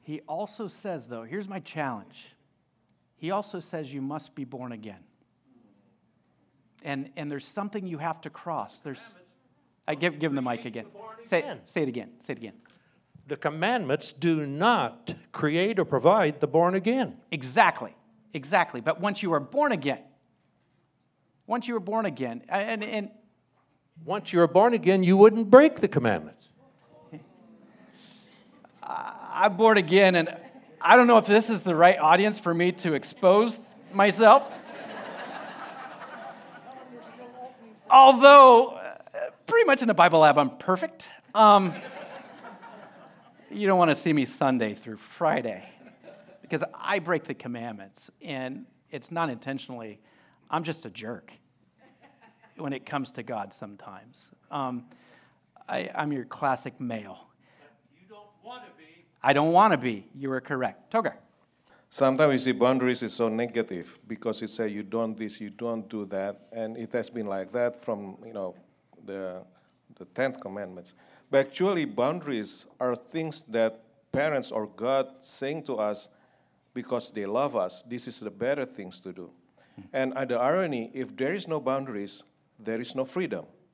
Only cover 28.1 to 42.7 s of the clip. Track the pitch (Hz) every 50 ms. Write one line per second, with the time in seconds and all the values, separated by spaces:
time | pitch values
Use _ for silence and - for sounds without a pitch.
28.1 | - - _ _ _ _ _ _ _ _ - _ _ _ - - - - - -
29.1 | - - - - - - 190 214 190 175 220 226 220 208 175 151 180 196 202 185
30.1 | 180 170 160 170 - - - - - - - - - - - 170 214 247 247 240
31.1 | 240 220 220 196 208 220 220 233 226 175 - 185 170 156 170 180 190 - 147 156
32.1 | 170 180 202 214 208 208 - 175 170 170 175 180 175 - - 170 151 139 - -
33.1 | - - - 185 190 208 226 233 226 - - - - - - - - 196 196 208
34.1 | - 190 226 214 226 277 - - - - - - - - - - - - - -
35.1 | - - - - - - - - - - - - - - - - - - - -
36.1 | - - - - - - - - - - - 254 269 262 262 254 247 240 220 226
37.1 | 226 240 247 247 247 254 247 262 - - - - - _ _ - 254 262 269 269
38.1 | 269 240 269 277 285 285 269 262 240 226 262 - - 92 92 - - - - -
39.1 | - - - - - _ _ - - 466 453 - - - 254 226 202 170 170 175
40.1 | 165 160 156 151 139 147 143 127 - - - - 185 185 320 320 - - - -
41.1 | - - _ _ - 214 220 208 208 196 190 175 151 - - - - - - -
42.1 | - - - - - - - - - - - -